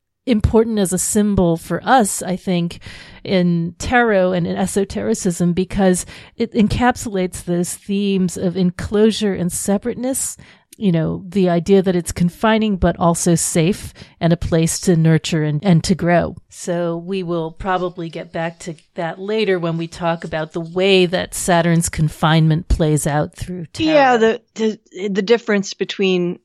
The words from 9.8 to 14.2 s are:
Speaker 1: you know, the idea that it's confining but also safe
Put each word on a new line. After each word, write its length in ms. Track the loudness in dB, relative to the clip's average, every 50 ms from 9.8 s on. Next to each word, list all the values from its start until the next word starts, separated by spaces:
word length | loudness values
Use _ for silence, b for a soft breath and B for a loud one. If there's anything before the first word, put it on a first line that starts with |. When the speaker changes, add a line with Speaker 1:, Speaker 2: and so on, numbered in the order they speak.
| -2 -4 -6 -6 -6 -4 -4 -4 -6 -8 -10 B B B B B B B -10
Speaker 1:
you 160 | -2 0 2 2
know, 320 | 2 0 0 -4 -6 -8 -4
the 200 | 0 2 2 2
idea 340 | 2 2 4 4 4 4 4
that 140 | 4 0
it's 160 | 0 -2 -4 -2
confining 640 | -2 -2 -2 0 0 0 2 2 2 2 0 0
but 200 | 0 0 0 0 2
also 340 | 0 0 0 2 2 2 2
safe 580 | 2 0 0 0 0 0 0 0 -2 -6 -14 B B B B B B